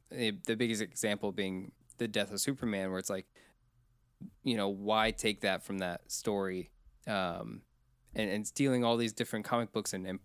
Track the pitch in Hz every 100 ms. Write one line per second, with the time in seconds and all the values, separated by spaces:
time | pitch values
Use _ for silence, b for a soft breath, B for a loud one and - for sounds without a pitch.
0 | - 127 110 98 - 113 120 107 107 -
1 | 110 101 104 104 95 92 - - _ -
2 | 113 104 98 101 - 131 120 98 95 95
3 | - 95 - - b _ _ _ _ _
4 | _ - - _ 135 113 101 98 101 110
5 | 110 - 110 101 101 90 - 95 90 87
6 | - - 110 101 95 92 85 - - -
7 | - 101 90 85 57 113 - _ _ _
8 | _ - 104 107 104 - 139 123 117 117
9 | 117 104 117 107 - 120 113 110 - 95
10 | 95 95